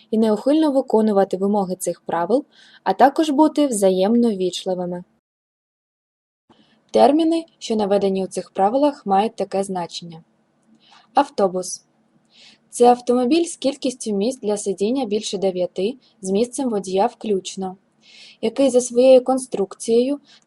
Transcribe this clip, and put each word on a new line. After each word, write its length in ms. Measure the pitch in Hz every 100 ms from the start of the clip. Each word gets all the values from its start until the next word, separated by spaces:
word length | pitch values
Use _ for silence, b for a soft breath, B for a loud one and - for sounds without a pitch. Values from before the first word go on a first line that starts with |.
| b
і 60 | 220
неухильно 540 | 220 208 254 302 311
виконувати 680 | 269 269 220 214 196 190 185
вимоги 380 | 196 208 185 180
цих 260 | - 170
правил, 440 | - 170 175 240 294 b b b
а 100 | -
також 360 | 190 254 277 311
бути 380 | 269 311 311 285
взаємно 640 | 214 196 185 185 240 240
вічливими. 720 | 196 185 175 - 180 180 180 180 _ _ _ _ _ _ _ _ _ _ _ _ _ _ b b b _
Терміни, 540 | - 226 294 330 330 330 _
що 160 | - 220
наведені 480 | 202 202 196 190
у 40 | 185
цих 240 | 185 180
правилах, 540 | - 196 254 294 277 -
мають 300 | 196 220 -
таке 280 | 196 196
значення. 600 | 196 185 170 - 170 165 - _ _ _ _ _ b b b
Автобус. 720 | - 277 - 196 180 185 - _ _ _ _ _ b b b _
Це 120 | - 240
автомобіль 600 | 240 - 240 247 320 339
з 100 | -
кількістю 580 | 262 277 269 254 -
місць 260 | 202 208 262
для 180 | 202 202
сидіння 480 | 202 185 202 269 240
більше 320 | 208 220 196
дев'яти, 600 | 190 180 180 - 196 269 b b
з 80 | 190
місцем 400 | 196 240 - 262
водія 360 | 208 185 190 220
включно, 720 | - 220 196 - - 190 190 _ _ B B B B
який 280 | 220 220 277
за 120 | 240
своєю 420 | 240 240 262 262
конструкцією 960 | 254 262 262 - 190 - - 226 254 285 b b